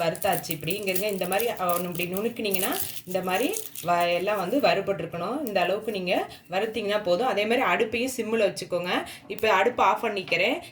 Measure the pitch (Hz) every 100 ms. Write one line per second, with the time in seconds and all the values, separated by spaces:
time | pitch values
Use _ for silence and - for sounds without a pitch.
0 | 170 - 202 170 - 170 165 202 196 180
1 | 214 190 180 190 240 214 180 175 180 170
2 | 175 190 226 233 214 190 254 330 - -
3 | - 185 185 190 294 440 - - 165 175
4 | 175 175 190 208 180 277 214 180 190 185
5 | 139 170 180 277 262 190 175 202 214 202
6 | 180 240 403 - - 185 220 233 202 208
7 | 180 175 247 202 214 247 202 175 - 233
8 | 247 - 214 226 196 - 175 175 180 240
9 | 349 - - 208 220 190 220 247 202 208
10 | 226 202 180 170 208 320 -